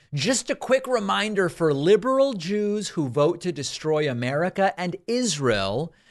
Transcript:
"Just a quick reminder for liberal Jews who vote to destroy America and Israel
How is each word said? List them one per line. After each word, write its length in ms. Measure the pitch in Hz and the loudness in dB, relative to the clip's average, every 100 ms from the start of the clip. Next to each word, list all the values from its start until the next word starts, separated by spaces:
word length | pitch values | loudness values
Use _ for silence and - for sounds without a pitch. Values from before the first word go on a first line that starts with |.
| _ | _
"Just 360 | 147 175 254 - | -4 0 0 -2
a 60 | - | -6
quick 320 | - 262 254 | 0 0 2
reminder 640 | 247 196 196 214 202 180 | -2 0 -2 0 0 0
for 240 | - 165 | 2 0
liberal 600 | 139 156 208 240 269 277 | 2 4 4 4 2 2
Jews 560 | 208 165 208 208 208 196 | 0 -4 -2 0 -2 -4
who 200 | - 151 | -4 -2
vote 320 | 139 151 170 | 2 2 0
to 100 | 180 | -4
destroy 580 | 147 131 - 156 151 151 | -6 -8 -6 -2 0 0
America 640 | 120 123 147 180 185 196 - | -2 -2 -2 -2 0 0 0
and 160 | 180 175 - | -6 -6 -4
Israel 880 | 240 240 151 131 104 98 110 165 - _ | -2 0 0 2 2 0 -2 -6 -10 _